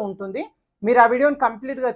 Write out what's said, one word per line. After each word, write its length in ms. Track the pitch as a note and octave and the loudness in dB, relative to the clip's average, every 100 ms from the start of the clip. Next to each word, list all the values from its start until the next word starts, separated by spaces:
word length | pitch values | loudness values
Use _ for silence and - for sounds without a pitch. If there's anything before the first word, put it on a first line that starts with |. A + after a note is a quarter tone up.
| G3+ | -2
ఉంటుంది. 360 | F#3+ G3 A3 G4 _ _ - | -8 -10 -8 -10 _ _ -8
మీరు 180 | G#3 B3 | 2 6
ఆ 40 | A#3 | 6
వీడియోని 260 | B3 C#4+ C#4+ A#3 | 4 0 2 -2
కంప్లీట్గా 440 | A3 C4 C4+ B3 | -4 -10 -6 -6